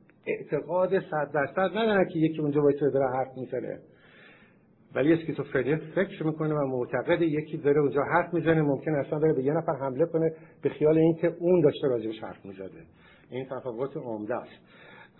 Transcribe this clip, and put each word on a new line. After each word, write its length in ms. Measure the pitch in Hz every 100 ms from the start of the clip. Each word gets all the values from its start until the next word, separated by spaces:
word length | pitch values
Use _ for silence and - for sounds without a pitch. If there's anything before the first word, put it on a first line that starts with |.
| _ _ -
اعتقاد 760 | - - 147 143 180 185 190
صد 320 | - 151 143
درصد 440 | 151 135 185 190 196
ندارن 280 | 226 202 -
که 120 | 160
یکی 220 | 160 156
اونجا 200 | 151 143
وایساده 300 | 143 143 143
داره 260 | 131 131 131
حرف 200 | 131 135
می‌زنه. 420 | 123 127 104 - - - - - - - - _ _ _ _ 123
ولی 180 | 147
اسکیزوفرنیا 640 | 160 - - 131 135 123 156 - 175
فکر 280 | 190 -
می‌کنه 300 | 160 156 156
و 140 | 151 135
معتقد 540 | 127 117 127 120 175
یکی 360 | 165 151 151 160
داره 240 | 143 147
اونجا 220 | 143 139
حرف 300 | 127 165 175
می‌زنه، 280 | 170 156 160
ممکنه 360 | 147 131 160 147
اصلاً 220 | 131 151
داره 140 | 156
به 100 | 131
یه 100 | 131
نفر 220 | 160 165 135
حمله 300 | 135 127 165
کنه، 280 | 160 160 160 - -
به 80 | 135
خیال 280 | - 147 160
اینکه 300 | 160 160 175 -
اون 220 | 170 180
داشته 260 | 147 - 139
راجبش 360 | 120 110 110
حرف 220 | 98 - 98
می‌زده. 340 | 95 95 80 82 - - - _
این 160 | 127 131
تفاوت 520 | 127 127 113 143 156
عمده 380 | 123 110 104 113
است. 260 | - - _ - - - -